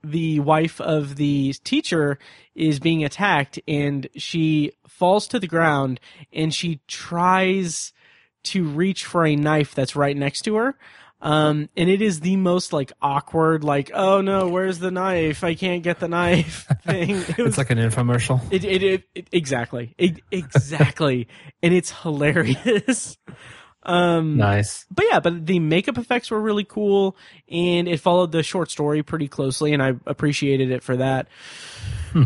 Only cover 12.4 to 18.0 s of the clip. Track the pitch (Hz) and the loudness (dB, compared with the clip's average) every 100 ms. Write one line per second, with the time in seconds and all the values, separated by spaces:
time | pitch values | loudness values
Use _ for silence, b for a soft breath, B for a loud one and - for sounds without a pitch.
12.4 | 180 180 - 156 135 - 143 139 - 165 | 2 0 0 -4 -4 -4 -2 -2 -2 0
13.4 | 160 156 151 143 139 - 190 196 190 196 | 2 2 0 -2 -2 0 2 4 2 0
14.4 | 185 180 190 170 185 185 190 175 160 147 | 0 0 -2 -4 -4 -2 -2 0 0 -2
15.4 | 175 160 185 175 170 165 170 170 175 175 | -4 -2 -2 -2 -4 -4 -2 0 4 4
16.4 | 156 - - 143 165 185 170 196 170 165 | 2 -4 -4 -2 -2 -2 0 -2 -2 -2
17.4 | 233 - 127 117 113 117 | 0 0 0 0 0 0